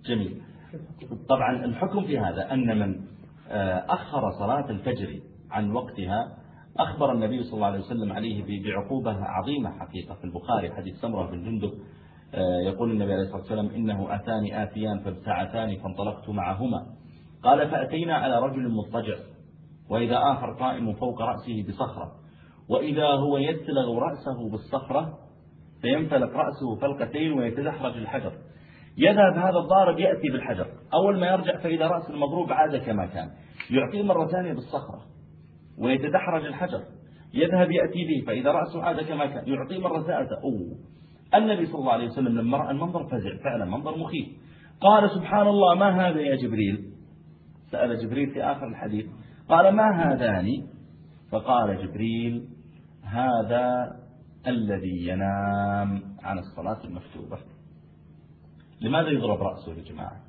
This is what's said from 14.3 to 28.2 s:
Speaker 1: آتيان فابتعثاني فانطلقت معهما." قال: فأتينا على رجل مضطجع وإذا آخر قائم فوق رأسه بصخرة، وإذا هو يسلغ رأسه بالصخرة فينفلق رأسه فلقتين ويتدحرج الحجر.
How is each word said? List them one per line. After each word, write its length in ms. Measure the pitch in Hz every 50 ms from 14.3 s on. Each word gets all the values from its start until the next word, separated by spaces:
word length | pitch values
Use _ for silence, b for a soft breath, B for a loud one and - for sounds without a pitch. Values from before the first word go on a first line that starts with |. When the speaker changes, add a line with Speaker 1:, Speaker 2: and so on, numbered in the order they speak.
| 113 110 107 101 82 107
Speaker 1:
آتيان 360 | 104 - - 110 107 107 104 98
فابتعثاني 800 | - 101 90 - - 110 95 87 95 - - 113 113 107 95 90
فانطلقت 500 | - 95 - - 101 107 104 - - 113
معهما." 580 | 104 101 87 90 98 98 127 123 110 92 - - - B B B B B B B B B
قال: 280 | - - 143 151 147 151
فأتينا 440 | 147 139 131 - 160 160 170 165 160
على 240 | 135 - 135 123 117
رجل 300 | 123 135 131 131 127 117
مضطجع 480 | 113 107 101 - - 117 107 110 92 - - - - - - - - - - - - - - -
وإذا 260 | 101 113 120 117 123
آخر 360 | - - 143 135 123 127 -
قائم 400 | - - 127 131 123 - 117 110
فوق 300 | 101 - 127 123 117 -
رأسه 420 | 113 120 120 113 - 120 113 107 98 101
بصخرة، 440 | 95 - - - - - - - - - B B B B B B B B B -
وإذا 380 | 233 269 - - - 156 151
هو 320 | 147 143 135 143 143 143 135
يسلغ 600 | 139 156 165 - - 170 143 135 127 117 117 120
رأسه 520 | 139 165 165 - - 143 127 117 117 107
بالصخرة 680 | 107 107 - - - 135 - - 131 147 160 160 - - - - - - - - - - - - - -
فينفلق 500 | - 120 139 156 160 160 147 131 123 -
رأسه 460 | - 135 - - 139 - 139 120 110 104
فلقتين 520 | 139 139 139 - 120 - - 147 160 160
ويتدحرج 640 | 151 131 120 117 - - 143 156 - - 131 123 120
الحجر. 360 | 117 110 101 - 131